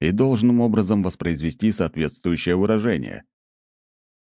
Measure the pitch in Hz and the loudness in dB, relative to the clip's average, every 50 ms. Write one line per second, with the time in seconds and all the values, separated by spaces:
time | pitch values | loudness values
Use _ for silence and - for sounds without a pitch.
0 | 76 82 95 110 131 135 127 104 113 120 120 120 120 113 104 110 101 92 110 101 | -2 0 2 2 2 2 2 4 4 4 4 4 2 2 2 0 0 0 0 0
1 | 92 92 - - - 87 82 71 78 82 - - 107 110 101 - 87 78 - 78 | 0 -2 -4 -4 -4 -4 -4 -2 -4 -6 -4 -2 -2 0 0 0 -2 -4 -2 -2
2 | 78 71 - - - 90 85 78 - 87 87 92 98 104 110 107 107 120 95 71 | -4 -4 -4 -4 -4 -2 -2 -2 0 0 0 2 2 2 0 0 0 -2 -2 -4
3 | 58 50 50 - - _ _ _ _ _ _ _ _ _ _ _ _ _ _ _ | -4 -8 -12 -16 -18 _ _ _ _ _ _ _ _ _ _ _ _ _ _ _
4 | _ _ _ _ | _ _ _ _